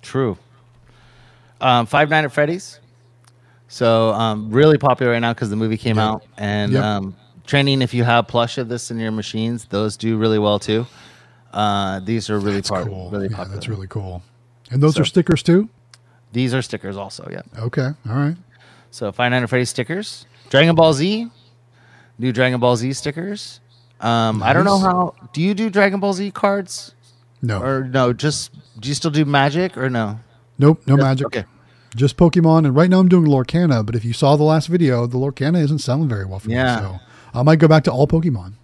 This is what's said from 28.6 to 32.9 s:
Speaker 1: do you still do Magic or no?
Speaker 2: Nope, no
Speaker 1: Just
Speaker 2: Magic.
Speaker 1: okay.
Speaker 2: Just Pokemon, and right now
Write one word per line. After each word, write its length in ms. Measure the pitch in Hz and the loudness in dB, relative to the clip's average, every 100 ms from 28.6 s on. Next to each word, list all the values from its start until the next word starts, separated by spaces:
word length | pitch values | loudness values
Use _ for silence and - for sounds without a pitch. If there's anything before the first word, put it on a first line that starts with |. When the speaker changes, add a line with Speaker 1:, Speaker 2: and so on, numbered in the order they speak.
| _ - | _ -14
Speaker 1:
do 100 | 107 | -8
you 60 | 143 | -4
still 160 | 165 | -2
do 120 | 147 147 | 0 2
Magic 520 | 143 139 147 185 - | 4 2 0 -4 -2
or 120 | 131 | -2
no? 300 | 123 107 110 - _ _ - | -2 -4 -6 -14 _ _ 2
Speaker 2:
Nope, 220 | 139 160 - | 2 4 2
no 100 | 143 | 2
Speaker 1:
Just 80 | 135 | 4
Speaker 2:
Magic. 200 | 131 139 | 0 -2
Speaker 1:
okay. 180 | 117 101 _ _ _ _ 113 | -6 -10 _ _ _ _ -2
Speaker 2:
Just 220 | 135 - | -2 4
Pokemon, 480 | 175 180 165 160 151 | 2 4 4 4 4
and 100 | 131 | 4
right 140 | |
now 100 | 180 | 4